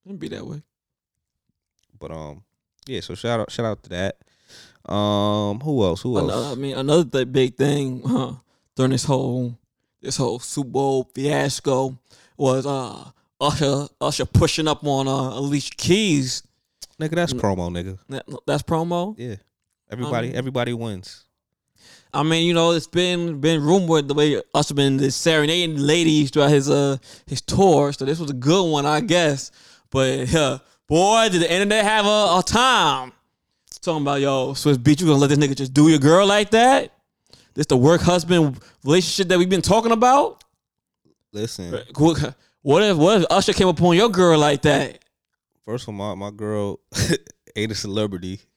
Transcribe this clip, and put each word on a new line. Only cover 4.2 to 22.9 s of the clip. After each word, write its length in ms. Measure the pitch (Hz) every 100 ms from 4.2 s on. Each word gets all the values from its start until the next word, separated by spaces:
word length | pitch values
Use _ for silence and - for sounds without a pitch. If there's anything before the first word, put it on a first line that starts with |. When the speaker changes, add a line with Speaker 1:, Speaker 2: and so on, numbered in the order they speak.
| _ _ _ - - _ -
Speaker 2:
Um, 680 | 101 104 104 104 104 104 104
who 240 | 147 139
else? 180 | 98 82
Who 160 | 127 123
Speaker 1:
Ano-, 120 | -
Speaker 2:
else? 160 | 120 120
Speaker 1:
I 20 | 127
mean, 200 | 139 127
another 280 | 135 160
th-, 280 | 151 135 127
big 240 | 131 131 -
thing, 460 | 139 143 135 127 135
huh, 280 | 127 131 131 _ _ _ -
during 160 | 131
this 120 | 131
whole, 540 | - 131 135 123 123 120 _ _ _ _
this 160 | - 127
whole 220 | 123 117
Super 300 | - - 135
Bowl 400 | 131 139 135 127
fiasco 880 | - 139 143 143 - - 131 135 131 _ _ _ _
was, 280 | 139 131 135
uh, 460 | 135 123 - - _ _ _
Usher, 460 | 143 147 143 139 143 _
Usher 240 | 139 147 127
pushing 420 | 170 160 - 156
up 160 | 147 147
on, 220 | 135 135
uh, 300 | 135 131 113
Alicia 320 | 139 143 - -
Keys. 680 | - 190 214 147 131 - _ _ _ _ - _
Speaker 2:
Nigga, 160 | - 165
that's 160 | 170
Speaker 1:
N-, 60 | 127
Speaker 2:
promo, 300 | 107 92 87
nigga. 280 | 87 90 92 _
Speaker 1:
that, 160 | 135 - 131 -
that's 180 | 143
promo? 520 | 143 160 170 175 185 214
Speaker 2:
Yeah. 180 | 120 101 _ _ _ _ _
Everybody, 400 | 113 131 120 120
Speaker 1:
Um, 60 | -
Speaker 2:
everybody 380 | 131 127 120
wins. 500 | 120 117 98 92 - _ _ _ _ _ _ _ - _
Speaker 1:
I 100 | 143
mean, 220 | 151 165 170
you 60 |
know, 180 | 170 170
it's 160 | 170
been, 520 | -